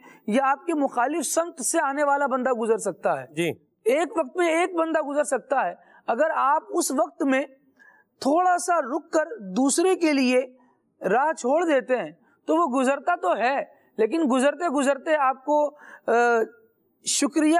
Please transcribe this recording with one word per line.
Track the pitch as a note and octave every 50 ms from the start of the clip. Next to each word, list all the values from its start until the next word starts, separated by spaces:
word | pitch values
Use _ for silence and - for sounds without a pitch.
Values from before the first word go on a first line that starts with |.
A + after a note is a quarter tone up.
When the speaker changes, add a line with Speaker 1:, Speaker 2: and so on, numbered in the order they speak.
| - - - - _
Speaker 1:
یا | A3 G3+ C4+ C4+
آپ | C4+ C#4+ - -
کے | E4+ E4
مخالف | D4+ C#4 - - A#3+ A#3+ C#4 D#4 E4+ B3+
سمت | - - D#4+ E4+ F4 E4+ -
سے | A#3+ - - E4
آنے | D4+ C4+ C#4 D4 D4
والا | C#4+ C#4 C#4 C#4+
بندہ | B3+ B3+ B3+ A#3+ B3+
گزر | B3+ A3 A#3 G#3+ A3+ G#3
سکتا | - G3 D#3+ - - F#3+ D#3+ C3+
ہے۔ | B2+ - D3
Speaker 2:
جی۔ | D#3 E3+ D#3+ A#2+ - _ _ _ _ _
Speaker 1:
ایک | - C4 D#4 F4 C#4+ A4+ E4+
وقت | D4 B3 -
میں | F4+ F4 E4
ایک | D#4 E4+ F4+ F#4+ F4+
بندہ | E4 E4 E4 D#4+ D#4 D4 C#4
گزر | C#4 D4 D4
سکتا | - C4+ A3 - - C#4 B3+ G#3
ہے۔ | F3 F3+ - _ _ _ - _
اگر | - A#3 A#3 D#4 D#4+ D4+
آپ | C4+ B3+ C4+ D4 D#4 G#4+ G#4
اس | G4+ E4+ - -
وقت | C4+ C4+ F4+ - - -
میں | D#4+ C#4 C4 C4 D4 - - _ _ _ _ _ - - _ _ _ _ _ _
تھوڑا | - C4 D4+ F4 F#4 F4+ F4 E4+
سا | - - - D#4+
رک | C#4 A3+ C#4+ D#4 - _
کر | - D#4 D4+ D#4 A#4 G4
دوسرے | G3+ F#3 F#3 A#3 C4+ C#4 - E4 F4 F#4+ F#4
کے | F4 F4 D#4
لیے | D4 C4+ C4 B3 B3+ B3+ C4+ - - _ _ _ _ _ _ _ _ _
راہ | - F#3 G3+ B3 C#4+ D#4
چھوڑ | D#4+ - - A#3+ C#4+ E4 F4+
دیتے | E4 C#4+ B3+ G3+ A3 B3+
ہیں | A#3 F3 D3 E3 _ _ _ _ _ _
تو | - D#4
وہ | E4 F4 C4+ A#3+ C4+
گزرتا | B3 B3+ C#4 C#4+ C#4 E4+ F4
تو | F4 - F4+ D#4
ہے، | G3+ A3+ B3+ C#4+ A#3+ - - - _ _ _ _
لیکن | - A3 D#4 D#4+ E4 E4 A#3
گزرتے | C4 C4 B3+ C#4+ D4+ C#4+ F4 E4+
گزرتے | B3+ D4 B3+ C#4 C#4 C4+ - E4 D#4
آپ | D4+ C4+ C4 B3+ C4 -
کو، | D4 D4 D4 D4 C#4+ D4 - - - - - _
آ، | - A3+ A#3+ A#3+ A#3+ A#3 A3+ - - - _ _ _ _ _ _ _ _ _ _
شکریہ | - - - C#4+ - - D#4+ D#4 D4+ E4